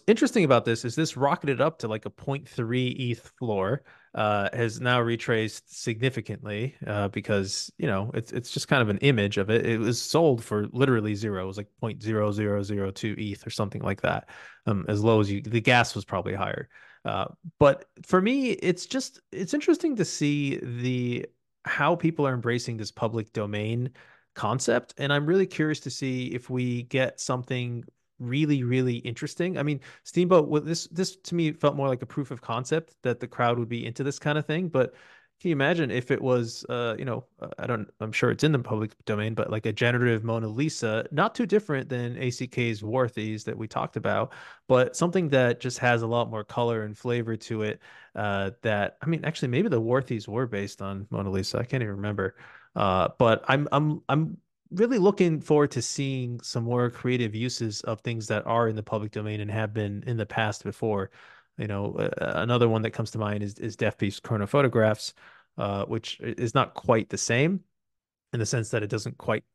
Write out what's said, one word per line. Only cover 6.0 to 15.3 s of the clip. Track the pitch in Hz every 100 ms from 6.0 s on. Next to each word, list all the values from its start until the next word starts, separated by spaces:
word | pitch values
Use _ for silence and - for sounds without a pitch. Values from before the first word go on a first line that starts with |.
| 131 120 110 104 104 104 131 - 123
uh, | 104 101
because, | 107 - 101 98 - - -
you | 151
know, | 95 113 -
it's, | -
it's | 123 -
just | - -
kind | 139
of | 107
an | 98
image | 139 117 101 101
of | 98
it. | 117 117
It | 113
was | 113 120
sold | - 156 165 117
for | - 104 104
literally | 127 135 117 107
zero. | 101 110 95
It | 95
was, | 101
like, | 101 -
point | 113 101
zero | 107 110 104
zero | 104 104 101
zero | 101 101 98
two | 98 107 101
eth | 104 98 113
or |
something | - 101 101
like | - 104
that. | - - - - - - -
Um, | 101 107
as | 104
low | 110 110
as | 101